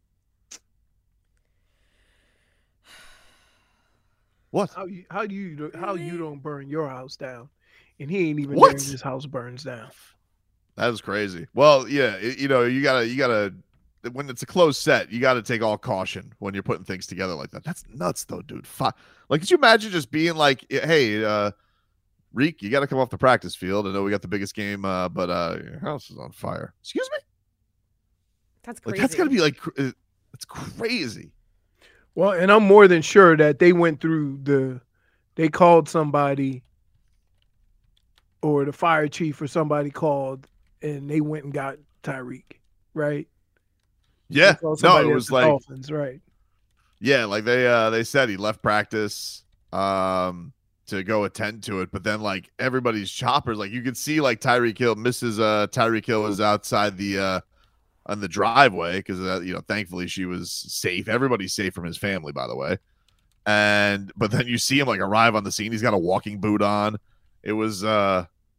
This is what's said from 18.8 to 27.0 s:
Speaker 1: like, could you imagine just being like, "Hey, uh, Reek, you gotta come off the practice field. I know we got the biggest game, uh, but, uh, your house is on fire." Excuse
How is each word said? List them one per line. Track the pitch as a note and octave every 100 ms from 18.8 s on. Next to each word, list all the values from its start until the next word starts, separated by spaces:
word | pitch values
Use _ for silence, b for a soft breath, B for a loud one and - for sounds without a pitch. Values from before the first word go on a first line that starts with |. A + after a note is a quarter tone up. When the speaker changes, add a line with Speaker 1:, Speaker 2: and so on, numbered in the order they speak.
| C3 - b b b
Speaker 1:
like, | D3+
could | F#3
you | F4
imagine | B3 A3+ G#3+
just | F3 A#2+
being | D#3 E3 D#3+
like, | C#3+ C3 -
"Hey, | C3+ D3 D#3+ A2+ G#2+
uh, | G#2+ G#2 G#2 - _ _ _ _ _ _ _
Reek, | A2+ D3 -
you | G2+
gotta | C#3 C#3+
come | C3
off | B2
the | -
practice | B2+ A#2 -
field. | - F2+ G2+ G2
I |
know | G2
we | G2
got | G2+
the | F2+
biggest | G2+ G2
game, | - G2+ G2+
uh, | G2 F#2 F2+
but, | F2+ F2+
uh, | F2 E2+ F2
your | - -
house | - D3 -
is | -
on | -
fire." | - - - - _
Excuse | - -